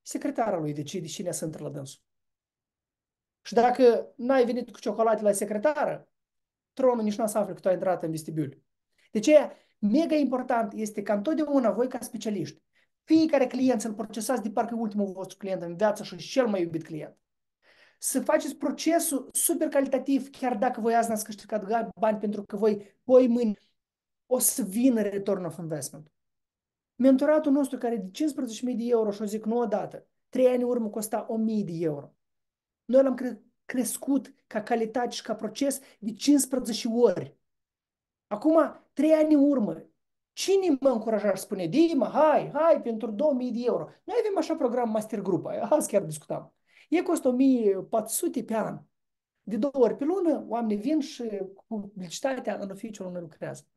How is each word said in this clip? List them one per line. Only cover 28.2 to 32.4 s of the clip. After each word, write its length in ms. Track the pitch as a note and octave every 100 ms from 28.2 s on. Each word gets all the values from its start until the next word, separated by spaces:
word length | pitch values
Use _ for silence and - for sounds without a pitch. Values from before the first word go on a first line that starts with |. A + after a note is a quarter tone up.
| D#4 C#4 B3 G#3+
mii 100 | B3
de 80 | A3 A#3+
euro, 240 | A3+ G#3+
și-o 140 | G3+
zic 200 | G#3+ G#3+
nu 120 | G#3+ A#3+
odată, 500 | A#3 G3+ - - _ _ _
trei 180 | C4 B3+
ani 140 | B3
în 80 | B3
urmă 200 | B3 G#3+
costa 360 | G#3+ G#3 A3 -
o 60 |
mie 280 | A3+ A3 G#3+
de 100 | E3+ E3
euro. 340 | D#3+ C#3+ - _ _ _